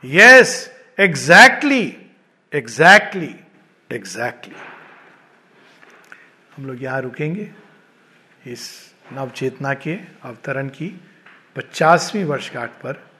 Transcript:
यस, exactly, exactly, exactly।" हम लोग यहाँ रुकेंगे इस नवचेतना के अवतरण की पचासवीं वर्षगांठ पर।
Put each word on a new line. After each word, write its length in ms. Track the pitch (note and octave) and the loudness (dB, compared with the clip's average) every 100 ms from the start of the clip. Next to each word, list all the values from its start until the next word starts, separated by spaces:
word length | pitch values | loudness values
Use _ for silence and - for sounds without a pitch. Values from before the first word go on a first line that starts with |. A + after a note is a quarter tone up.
यस, 760 | B2+ D3+ A3+ C4 A3 - - - _ - | -2 4 8 8 6 0 -12 -20 _ -2
exactly, 880 | G3 C#3+ B2+ F3+ B3+ B3+ C#4+ C4+ E3 - - _ _ _ _ | -2 -2 4 8 8 6 -2 -2 -2 -10 -20 _ _ _ _
exactly, 720 | D3 A#2+ A#2+ E3 G3+ - G3 D3+ G2+ _ _ _ _ _ | -8 -8 2 6 6 4 -10 -12 -14 _ _ _ _ _
exactly।" 600 | A#2+ G2 G#2 A#2+ - - - - - - - _ _ _ _ _ _ _ _ _ _ _ - _ _ _ - | -14 -12 -10 -10 -10 -20 -20 -20 -20 -20 -20 _ _ _ _ _ _ _ _ _ _ _ -20 _ _ _ -18
हम 100 | C3+ | -16
लोग 160 | B2+ | -12
यहाँ 180 | C3 C3 | -10 -8
रुकेंगे 520 | B2+ A#2+ D3+ F3+ G#3 - _ _ _ _ _ _ _ _ B2+ | -10 -10 -8 -8 -12 -18 _ _ _ _ _ _ _ _ -18
इस 480 | A#2+ - - - _ _ | -16 -18 -20 -20 _ _
नवचेतना 600 | C3 C3 - C3 B2+ C#3 | -12 -12 -8 -10 -8 -8
के 240 | C#3 D3+ F#3 - - | -8 -8 -12 -14 -20
अवतरण 460 | B2 A#2 - C3+ C3+ | -20 -16 -10 -10 -10
की 320 | C3 D#3+ F#3 _ _ _ _ _ - | -12 -14 -14 _ _ _ _ _ -16
पचासवीं 680 | - - D#3+ E3+ - G#3+ | -14 -2 0 2 0 -8
वर्षगांठ 460 | F3 C#3 - C3+ A#2 | -6 -8 -10 -14 -14
पर। 400 | - F3 C#3 _ _ | -14 -16 -16 _ _